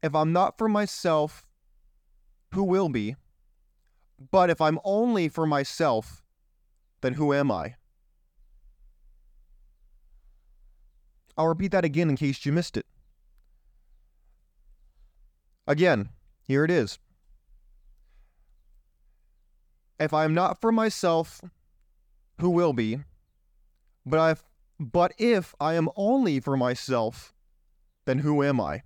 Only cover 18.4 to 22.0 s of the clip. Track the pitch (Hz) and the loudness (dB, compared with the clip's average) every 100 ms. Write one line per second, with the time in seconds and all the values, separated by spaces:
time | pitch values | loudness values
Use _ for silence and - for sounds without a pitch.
18.4 | _ _ _ _ _ _ _ _ _ _ | _ _ _ _ _ _ _ _ _ _
19.4 | _ _ _ _ _ _ 156 151 156 160 | _ _ _ _ _ _ -2 0 2 2
20.4 | 180 180 226 226 220 - 180 165 160 - | 0 -2 -2 0 -2 -2 0 0 -2 -10
21.4 | 185 _ _ _ _ _ | -20 _ _ _ _ _